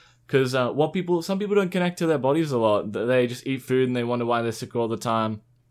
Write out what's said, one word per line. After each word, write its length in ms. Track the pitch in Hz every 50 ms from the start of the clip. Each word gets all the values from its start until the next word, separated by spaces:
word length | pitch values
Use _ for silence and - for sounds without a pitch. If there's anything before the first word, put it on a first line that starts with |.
| - _ _ _ _
'Cause, 300 | - - 131 135 127 127
uh, 160 | 131 123 117
what 220 | - 135 156 151 -
people, 280 | 190 175 175 175 165
some 160 | 165 - 196 190
people 160 | 208 196 202
don't 160 | 202 196 175
connect 300 | 185 185 180 175 175 -
to 80 | 175 160
their 100 | 160 139
bodies 340 | 120 131 143 165 160 147
a 60 | 135 117
lot. 340 | 113 107 104 101 - 107
Th-, 140 | 104 101 107
they 220 | 123 127 127 123 120
just 180 | 120 - -
eat 160 | 135 135 127
food 240 | - - 127 131 131
and 100 | 123 123
they 80 | 123 117
wonder 220 | 117 120 120 117
why 160 | 117 120 117
they're 100 | 117 117
sick 240 | 113 - 127 - -
all 120 | 117 117 113
the 100 | 117 104
time. 440 | - 120 113 113 110 107 110 107 _ _ _ _ _ _